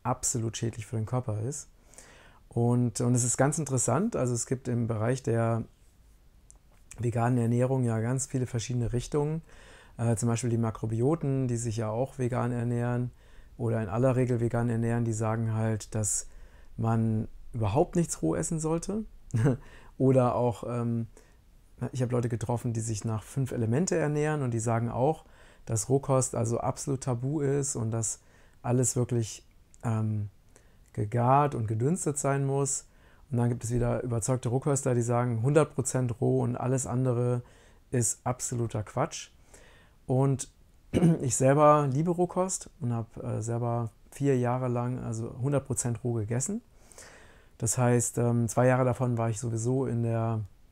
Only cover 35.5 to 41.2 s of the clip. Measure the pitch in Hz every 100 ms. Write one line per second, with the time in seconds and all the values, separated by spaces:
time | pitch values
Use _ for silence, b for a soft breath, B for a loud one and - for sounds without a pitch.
35.5 | 151 147 - 123 127 123 113 127 131 120
36.5 | 120 123 131 107 120 131 120 123 120 B
37.5 | B B B _ 131 117 - 127 123 -
38.5 | 120 117 110 107 123 156 - - B B
39.5 | B B B B B - 127 139 131 -
40.5 | - - - - - 175 165